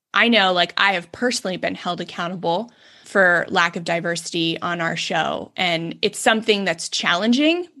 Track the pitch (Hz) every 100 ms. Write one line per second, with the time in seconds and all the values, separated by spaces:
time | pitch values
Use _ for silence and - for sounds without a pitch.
0 | _ - 226 226 190 180 175 - 196 190
1 | 175 - 247 233 196 180 - - 185 175
2 | 175 - 175 180 170 170 233 _ - -
3 | - 208 185 175 - 185 170 180 170 170
4 | 170 170 - 175 165 165 180 170 165 170
5 | - 170 151 80 - - 180 165 170 -
6 | 214 - 247 220 226 208 190 165 - -
7 | 165 170 214 240 302 339 349 -